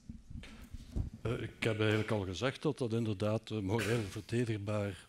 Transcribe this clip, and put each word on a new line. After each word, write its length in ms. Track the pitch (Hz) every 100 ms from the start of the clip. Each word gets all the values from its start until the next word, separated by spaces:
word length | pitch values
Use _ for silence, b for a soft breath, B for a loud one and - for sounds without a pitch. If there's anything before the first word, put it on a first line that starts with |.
| - - - - B B B B B B - -
Eh, 200 | 110 120
ik 200 | 110 -
heb 140 | 113 107
eigenlijk 320 | 107 107 104
al 140 | 107
gezegd 380 | 92 87 131 -
dat 160 | 156 -
dat 140 | 120
inderdaad, 580 | 113 110 95 107 110 -
eh, 80 | 110
moreel 440 | 95 110 101 120 98
verdedigbaar, 960 | 107 - 117 117 104 101 107 101 90